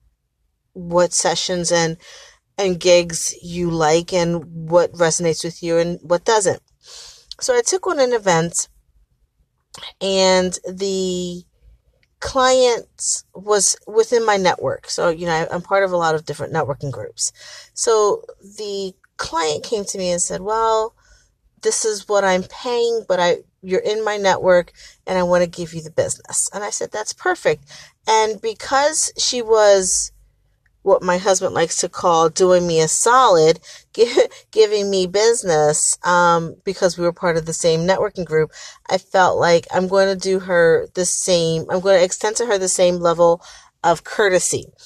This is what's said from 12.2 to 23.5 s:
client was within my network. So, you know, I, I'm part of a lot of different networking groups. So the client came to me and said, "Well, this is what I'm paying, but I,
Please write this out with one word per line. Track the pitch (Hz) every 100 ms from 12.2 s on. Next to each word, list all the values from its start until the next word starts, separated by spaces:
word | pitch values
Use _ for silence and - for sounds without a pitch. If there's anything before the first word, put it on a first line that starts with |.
client | - - 254 508 508 220 - - - - - -
was | 208 208 190 - -
within | 220 220 233 220
my | 202
network. | 180 - 131 - -
So, | - 175
you | 165 175
know, |
I, | 160 165
I'm | 175
part | - 196
of | 190
a | 175
lot | 165 156
of | -
different | 143 139
networking | 156 131 143 143
groups. | 110 104 - - - - - -
So | - 240 220 208 - - -
the | 196 214 208 196 190 - _ -
client | - 330 156 151 -
came | 220
to | 196 196
me | 180
and | 175
said, | - 175
"Well, | 196 220 226 220 220 _ _ _ _ _ _ _
this | 220 214
is | 220 208 -
what | 202
I'm | 196 185
paying, | 185 - 254 240 233 226 202
but | 185
I, | 175 - -